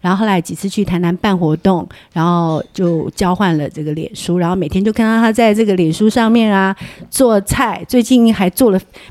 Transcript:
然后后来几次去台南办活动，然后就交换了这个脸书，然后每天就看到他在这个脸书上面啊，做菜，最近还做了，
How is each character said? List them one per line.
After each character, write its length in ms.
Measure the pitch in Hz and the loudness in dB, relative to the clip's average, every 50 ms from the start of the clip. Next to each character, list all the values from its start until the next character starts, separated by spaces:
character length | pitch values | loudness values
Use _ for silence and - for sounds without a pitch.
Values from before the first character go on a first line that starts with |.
然 100 | - 180 | -4 -2
后 80 | 190 190 | 0 0
后 60 | 220 | 0
来 160 | 214 196 175 | 0 0 -2
几 140 | 160 - 175 | -2 -4 -8
次 120 | - - 196 | -8 -8 -6
去 160 | - 214 196 | -4 -4 -4
台 140 | - 180 170 | -2 -2 -2
南 160 | 180 170 180 175 | 0 -2 -2 -2
办 200 | - 214 190 175 | -2 -2 0 0
活 180 | 175 151 156 156 | 0 0 0 0
动， 300 | - 190 190 165 - - - - - _ - | 0 0 0 0 -2 -6 -12 -20 -18 _ -4
然 120 | 165 160 | -2 0
后 380 | 175 175 170 170 165 160 151 - - - | 0 2 0 0 0 -2 -4 -6 -8 -6
就 340 | - 185 175 170 160 - - | -4 -2 -2 -2 -2 -4 -6
交 220 | - - 202 180 180 | -4 -4 -2 -2 0
换 220 | - 208 180 165 151 | 0 0 0 0 0
了 100 | 147 - | -2 -6
这 140 | - 156 151 | -8 -8 -8
个 80 | 151 151 | -6 -6
脸 160 | 160 151 - - | -6 -8 -10 -12
书， 240 | - - - 175 180 | -10 -6 -4 -2 0
然 100 | 175 170 | 0 0
后 60 | 185 | -2
每 120 | 190 160 - | -2 -4 -2
天 160 | - 190 202 | -2 -2 0
就 80 | 220 | 0
看 140 | 214 - 226 | 0 0 0
到 160 | 220 226 226 | 0 2 2
他 100 | 233 226 | 2 2
在 220 | 214 226 233 220 208 | 2 2 2 2 4
这 100 | 220 226 | 2 2
个 120 | 202 190 | 0 2
脸 180 | 185 170 156 160 | 2 2 0 0
书 160 | - 214 220 | 2 2 2
上 220 | - 254 226 220 | 2 2 2 2
面 200 | 226 233 226 214 | 2 2 2 2
啊， 240 | 202 190 190 190 196 - - - - - - - | 2 2 0 0 -2 -6 -10 -18 -18 -20 -18 -8
做 280 | - - 262 240 220 202 | -2 2 2 4 4 2
菜， 440 | 196 - - - 262 220 185 - 170 - | 0 -2 -2 -2 -2 -2 -4 -6 -8 -2
最 140 | - 247 | 0 0
近 320 | 220 - 262 247 233 226 220 | 2 4 4 4 4 4 2
还 160 | - 196 180 | 2 0 -2
做 220 | - - 262 226 | 0 2 2 2
了， 80 | 185 190 - _ - - - - | 2 0 -2 _ -20 -20 -18 -6